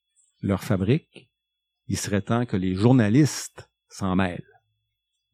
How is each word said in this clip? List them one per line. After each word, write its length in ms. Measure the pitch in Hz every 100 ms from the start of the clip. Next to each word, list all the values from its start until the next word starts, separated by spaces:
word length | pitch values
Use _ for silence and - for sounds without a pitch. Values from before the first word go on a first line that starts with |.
| _ _ _ _
leur 220 | 101 95
fabriquent. 640 | - 98 95 147 - - - _ _ _ _ _ -
Il 80 | 101
serait 240 | - 101
temps 240 | - 117 123
que 100 | 101
les 200 | 92 92
journalistes 920 | 107 131 104 123 147 - - - - _ _
s'en 260 | - 98 92
mêlent. » 320 | 95 87 - _ _ _ _ _ _ _ _